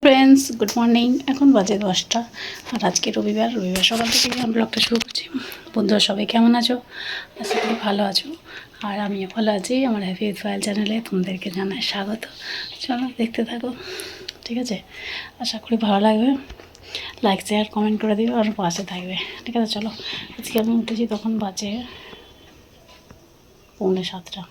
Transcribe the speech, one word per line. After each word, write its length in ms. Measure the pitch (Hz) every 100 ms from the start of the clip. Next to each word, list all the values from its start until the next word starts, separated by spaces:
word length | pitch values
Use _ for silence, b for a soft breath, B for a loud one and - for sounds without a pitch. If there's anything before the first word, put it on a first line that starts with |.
| 285
ফ্রেন্ডস, 300 | 262 269 269 - 226
গুড 120 | 208 -
মর্নিং। 300 | 233 233 240 254 -
এখন 160 | 269 277 247
বাজে 200 | 190 202 202
দশটা, 340 | 180 - 226 233 B B B -
আর 80 | 233 190
আজকে 180 | 180 - 214
রবিবার, 320 | 208 214 226 240
রবিবার 280 | 185 185 185
সকাল 180 | 226 226 226
থেকে 160 | 247 240
আমি 100 | 240 226
ব্লগটা 240 | 226 - -
শুরু 120 | 233
করছি। 200 | - - - 262 B B B -
বন্ধুরা, 260 | 214 208 196
সবাই 160 | 202 214
কেমন 180 | 233 233 240
আছো? 160 | 233 247 - B B B B -
আশা 140 | 226 226
করি 140 | 220 226 214
ভালো 160 | 202 202
আছো, 160 | 185 269 330 B B B - 214
আর 100 | 202 208
আমিও 200 | 196 190 226
ভালো 140 | 220 208
আছি। 160 | 190 254 269
আমার 120 | 214 185
হ্যাপি 160 | 185 214
উইথ 80 | 196
পায়েল 160 | 208 202 202
চ্যানেলে 300 | 202 208 220 226
তোমাদেরকে 400 | 190 185 185 202 180
জানাই 240 | 196 196 220
স্বাগত। 320 | 202 196 220 - - B B B B -
চলো, 200 | 240 254 254
দেখতে 220 | 233 - 233
থাকো, 200 | 240 247 247 370 370 B B B - -
ঠিক 120 | 240
আছে? 140 | 247 190 - B B B B -
আশা 140 | 240 220
করি 120 | - 226 220
ভালো 140 | 202 214
লাগবে। 220 | 214 240 277 - - - - B B B B 214
লাইক, 140 | 190 -
শেয়ার, 180 | 208 214
কমেন্ট 240 | - 214 214
করে 120 | 214 208
দিও 120 | 226 240
আর 80 | 214 208
পাশে 240 | 180 170 185
থাকবে, 240 | 180 180 185 B B
ঠিক 120 | - 233
আছে? 100 | 220 214
চলো, 140 | 214 - B B B B
আজকে 180 | 226 233
আমি 100 | 220 233
উঠেছি, 220 | 226 220 233
তখন 180 | 208 226 220
বাজে 280 | 208 185 208 220 247 B B B B - - - - - - - - - - _ _ _ _ -
পৌনে 260 | 190 185 180
সাতটা। 300 | 190 175 - 175